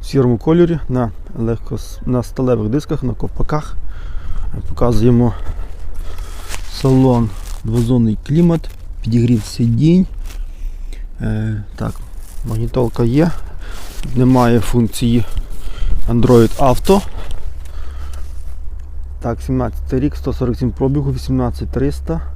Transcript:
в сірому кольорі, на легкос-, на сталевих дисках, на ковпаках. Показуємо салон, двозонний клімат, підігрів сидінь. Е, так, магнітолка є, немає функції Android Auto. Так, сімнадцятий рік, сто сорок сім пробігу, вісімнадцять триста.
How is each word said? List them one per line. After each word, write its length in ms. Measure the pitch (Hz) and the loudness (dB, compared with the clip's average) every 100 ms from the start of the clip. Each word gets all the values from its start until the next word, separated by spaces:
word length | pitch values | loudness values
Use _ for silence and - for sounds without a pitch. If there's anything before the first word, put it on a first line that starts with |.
в 40 | - | -2
сірому 320 | 139 123 117 | 2 2 2
кольорі, 420 | - 170 170 165 - | 2 4 4 2 -2
на 220 | 127 117 - - - | -2 -2 -4 -10 -4
легкос-, 600 | 113 113 - 107 - - - | -2 -2 -4 -8 -8 -8 -2
на 180 | 123 | -2
сталевих 460 | 117 - 127 117 107 | -2 -2 0 0 0
дисках, 340 | 139 - 151 | -2 -2 -4
на 100 | 127 | -2
ковпаках. 640 | 110 - - - 151 - - - - - - - - - - - | -2 -4 0 2 0 -2 -2 -2 -4 -4 -4 0 0 0 -2 -2
Показуємо 640 | - 123 110 117 120 120 - - - - - - - - - - - - - - | 0 4 4 6 4 4 0 -2 -2 -6 -4 -4 -2 -4 -6 -6 -8 -8 -6 -6
салон, 580 | - 135 131 131 120 113 - - - | -2 2 4 4 4 0 -4 -8 -6
двозонний 540 | 113 117 117 127 113 107 - | -2 0 2 2 2 0 0
клімат, 420 | 151 175 165 - - - - | 2 4 2 -2 -10 -10 -8
підігрів 420 | 117 120 120 120 | 0 2 4 2
сидінь. 640 | 101 - 117 113 151 180 185 - - - - - - - - - - - | 0 -2 0 4 4 4 2 -2 -8 -8 -8 -6 -8 -6 -10 -10 -10 -6
Е, 420 | 113 107 110 107 101 - | -4 -2 -2 -4 -8 -8
так, 160 | 110 - - - - - 120 | -6 -6 -10 -12 -10 -8 -4
магнітолка 580 | 110 117 127 117 - | -2 -2 0 -2 0
є, 280 | 120 135 170 - - - - - - - - 104 | 2 4 2 0 -4 -6 -8 -8 -8 -6 -2 2
немає 440 | 127 127 120 117 | 4 6 6 4
функції 680 | - 123 113 - 113 120 - - - - - - - - - | 4 2 0 0 0 2 2 0 -2 -2 -2 2 4 6 6
Android 500 | 120 123 123 113 - | 6 6 8 6 4
Auto. 420 | 139 120 - 196 - - - - - - - - - - - - - - - - - - - - - - | 4 4 4 2 2 -4 0 0 0 -2 -6 -4 -4 -4 -6 -4 -4 -4 -4 -4 -4 -6 -8 -8 -8 -6
Так, 200 | 123 117 | -6 -6
сімнадцятий 580 | - 131 120 - - 131 | -2 0 0 -4 -2 0
рік, 160 | 143 - | 0 -2
сто 180 | - | -4
сорок 240 | - 160 113 | -2 -2 0
сім 140 | 127 | -2
пробігу, 420 | - 135 143 139 | 0 0 0 0
вісімнадцять 560 | 127 - 131 123 - - | -4 -2 0 0 -2 -4
триста. 520 | 120 135 143 - 165 - | -2 -2 -2 -4 -4 -6